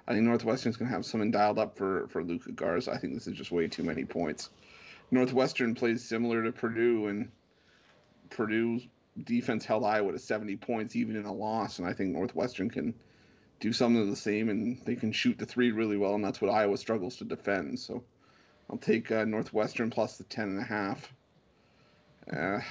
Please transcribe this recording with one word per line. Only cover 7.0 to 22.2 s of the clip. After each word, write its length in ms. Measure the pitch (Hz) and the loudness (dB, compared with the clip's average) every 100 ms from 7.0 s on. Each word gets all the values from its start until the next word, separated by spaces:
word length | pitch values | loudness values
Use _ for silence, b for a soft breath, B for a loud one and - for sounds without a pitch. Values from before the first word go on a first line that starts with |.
| 104 | 0
and 220 | 104 104 - _ b b b b b b _ - | -2 -6 -12 _ b b b b b b _ -12
Purdue's 560 | - 107 110 117 117 - _ _ - 113 | -4 0 2 2 0 -4 _ _ -14 -2
defense 400 | 120 120 107 - | 0 2 -2 2
held 180 | 110 | 2
Iowa 280 | 104 107 101 | 4 2 2
to 60 | 80 | -2
seventy 360 | - 110 104 101 | -2 -2 -2 -6
points, 400 | - 113 110 117 | -4 -2 -2 -2
even 200 | 113 110 | -2 -2
in 80 | 104 | -6
a 80 | |
loss, 460 | 98 107 113 - - | -6 -2 -2 -2 -4
and 80 | 90 | -4
I 40 | |
think 200 | - 95 | -2 -2
Northwestern 560 | 78 92 - 123 - 98 | 0 -2 0 -2 -2 -4
can 240 | - 143 - b b b b b _ | -2 -4 -6 b b b b b _
do 140 | 110 | -2
something 280 | 113 120 117 | 2 6 6
of 60 | 101 | 4
the 80 | - | 0
same, 340 | 107 104 113 | 0 0 2
and 300 | 107 113 127 139 | 0 -2 -4 -4
they 100 | 120 | -2
can 160 | 110 | 0
shoot 260 | - 123 - | 2 2 0
the 80 | 104 | -2
three 260 | 123 120 | 2 2
really 260 | 110 110 101 | 4 2 2
well, 180 | 98 104 | 2 2
and 80 | |
that's 160 | 98 - | 0 0
what 80 | 101 | 2
Iowa 260 | 107 104 101 | 4 4 2
struggles 400 | - 113 90 - | 0 -2 -2 -6
to 80 | 101 | -8
defend. 520 | 82 - 98 73 - | -4 0 0 0 -6
So 240 | - - - _ b b b b - | -6 -8 -10 _ b b b b -12
I'll 80 | 104 | -6
take, 340 | - 120 - | 0 0 2
uh, 140 | 110 110 | 0 0
Northwestern 640 | 107 - 110 107 - 113 | 0 -2 0 0 0 -2
plus 280 | 117 107 - | 0 -2 -4
the 60 | 95 | -10
ten 240 | 123 104 | -6 -4
and 100 | 98 | -2
a 40 | |
half. 480 | - 107 98 131 - - _ _ _ b b b b b b b | -2 -2 -2 -4 -10 -20 _ _ _ b b b b b b b